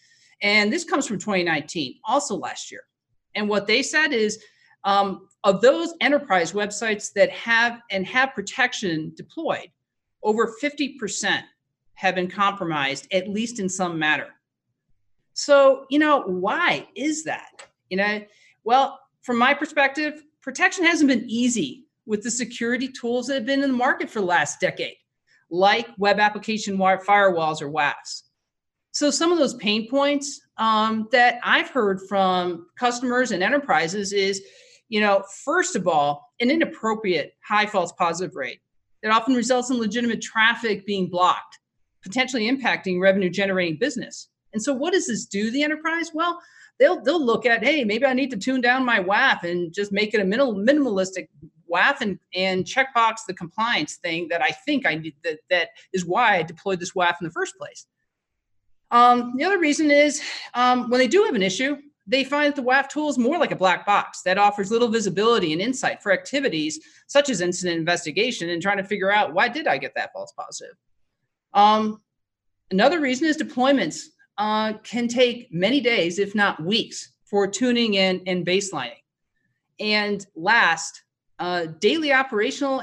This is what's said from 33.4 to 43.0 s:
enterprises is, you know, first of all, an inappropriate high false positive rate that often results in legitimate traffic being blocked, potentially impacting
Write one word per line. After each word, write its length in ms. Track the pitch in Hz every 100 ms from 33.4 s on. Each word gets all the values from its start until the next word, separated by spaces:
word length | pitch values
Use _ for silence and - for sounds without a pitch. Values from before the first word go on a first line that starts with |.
enterprises 720 | 196 285 277 160 165 208 196
is, 280 | 202 196 196 - - _ _ _
you 100 | 214
know, 220 | 208 196 - -
first 320 | - 349 - 226
of 120 | 175
all, 440 | 156 143 143 - -
an 100 | 240
inappropriate 800 | 330 302 - 220 214 214 165 - _
high 220 | - 208 208
false 260 | 202 170
positive 420 | - 175 165 180 147
rate 240 | 123 - _ _ _ _
that 100 | 214
often 220 | 226 233
results 380 | 254 226 254 247
in 80 | 247
legitimate 420 | 220 233 233 226
traffic 640 | - 220 220 226 226 214 -
being 240 | 196 180
blocked, 480 | 175 175 107 - - _ _ _ _
potentially 440 | 196 208 254 262 214
impacting 480 | 269 226 165 190 180